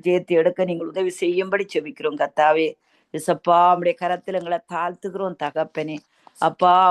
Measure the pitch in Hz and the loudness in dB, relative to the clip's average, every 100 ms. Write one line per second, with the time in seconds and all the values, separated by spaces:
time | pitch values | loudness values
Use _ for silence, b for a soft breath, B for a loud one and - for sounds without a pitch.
0 | 180 180 180 170 170 175 185 165 165 190 | 0 0 2 2 2 0 -4 -4 -6 -4
1 | 185 175 175 175 190 196 196 165 151 131 | -4 -2 -2 -2 -2 -2 -2 -6 -8 -6
2 | 151 147 147 - 151 160 156 - _ _ | -6 -4 -4 2 2 4 0 -4 _ _
3 | _ 160 185 165 180 170 175 175 175 170 | _ -8 -4 -2 2 4 4 4 0 -2
4 | 175 180 - 185 170 170 - 175 175 180 | -4 -4 -4 -6 -4 -6 -6 -6 -6 -8
5 | 196 185 190 160 147 156 156 - 151 151 | -10 -6 -8 -6 -6 -4 -6 -6 -8 -10
6 | _ b b - 165 160 180 185 185 | _ b b -4 -4 2 4 6 6